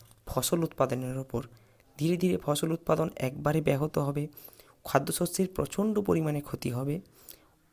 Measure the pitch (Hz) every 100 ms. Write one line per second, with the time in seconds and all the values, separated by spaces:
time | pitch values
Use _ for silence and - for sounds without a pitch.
0 | - - - - - 175 165 - 135 123
1 | 127 131 131 120 - - - _ _ -
2 | 156 175 180 180 - 147 165 165 - 160
3 | 165 - 131 143 147 156 151 139 151 151
4 | 143 143 151 - - - - - - 139
5 | 139 - 175 - 190 - 143 - 214 214
6 | 196 170 156 147 143 - - 120 135 156
7 | - - - - - _ _